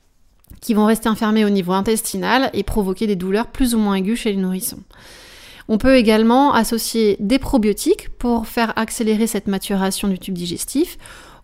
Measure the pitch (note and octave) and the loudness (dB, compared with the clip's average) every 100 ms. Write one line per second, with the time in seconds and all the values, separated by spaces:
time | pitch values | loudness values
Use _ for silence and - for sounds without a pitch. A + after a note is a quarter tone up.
0 | _ _ _ _ - - - G#3+ G#3+ A3+ | _ _ _ _ -20 -10 -2 2 4 2
1 | A3+ G#3+ G#3+ G#3+ G#3 G3+ F3+ F#3+ G3+ A3 | 0 0 0 2 2 2 0 0 0 -2
2 | - F#3+ F3+ A#3+ C4+ - G3 - F#3+ F#3 | -2 -4 0 0 0 -2 -4 -2 -2 -2
3 | A3 G3 F#3 G3 A#3 - C4 A#3 G#3 G3 | -2 -2 -2 -2 -4 -2 0 2 0 0
4 | F#3+ A#3+ A3+ G3 F#3 F#3 - - G3 - | 0 -2 -2 -2 -2 -4 -6 -12 -18 -20
5 | - - - - - - - G#3+ C4 C4 | -20 -20 -20 -20 -20 -14 -4 0 6 6
6 | A3 A3 A3+ B3 C#4+ - A3 A#3 - A3+ | 6 4 4 4 4 4 0 -2 -2 0
7 | G#3+ G3 G3+ C4+ - C4+ G#3 G3 D4 G#4 | 0 0 0 0 2 0 2 0 0 -2
8 | - - B3 A#3 A3 - A3+ G#3+ A3 - | -2 -6 -2 -2 -2 -2 -2 -2 -4 -2
9 | A3 A3 A3+ G#3 G3 G3 - G3 F#3+ G3 | 0 0 0 -2 -4 -4 -2 -2 -2 -2
10 | G3+ F#3 - F#3 F3 E3+ - C4+ F4+ - | -4 -4 -6 -8 -6 -8 -6 -2 -2 -6
11 | - - - - | -20 -20 -20 -18